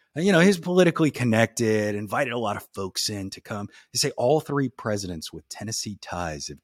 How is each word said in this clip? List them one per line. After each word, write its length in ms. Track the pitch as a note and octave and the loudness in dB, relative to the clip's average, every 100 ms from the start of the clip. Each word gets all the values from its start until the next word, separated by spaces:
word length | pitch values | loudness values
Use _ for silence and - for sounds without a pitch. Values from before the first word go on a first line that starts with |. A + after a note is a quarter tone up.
| _ C#3+ | _ -2
And, 80 | |
you 60 | F#3+ | 4
know, 80 | E3+ | 6
he's 200 | F#3+ F3+ | 6 4
politically 520 | F3+ F3+ F3 D#3 D#3 | 2 6 6 4 2
connected, 840 | - B2 A2 A2+ - A2+ G#2+ G#2 G#2 | 2 2 4 4 2 2 2 0 -4
invited 360 | G#2 A#2+ C3 | -4 -4 -2
a 60 | A#2+ | -2
lot 180 | G#2+ G#2 | -4 -4
of 80 | - | -8
folks 380 | - G2 - - | -8 -8 -6 -6
in 200 | G#2 F#2+ | -6 -10
to 100 | - | -12
come. 260 | - G#2+ G#2 - _ | -10 -10 -10 -14 _
They 40 | - | -2
say 140 | C#3 - | -2 0
all 220 | B2 D3+ | 2 2
three 300 | D3+ C#3 C3 | 2 -2 -2
presidents 640 | - A2+ G#2 F#2 E2 - | -4 -4 -4 -4 -8 -10
with 160 | E2 - | -14 -14
Tennessee 500 | - G#2 - A2 F#2+ | -12 -8 -6 -8 -10
ties 460 | - F2 E2+ D2+ D2 | -10 -6 -6 -6 -10
have 120 | C#2+ | -14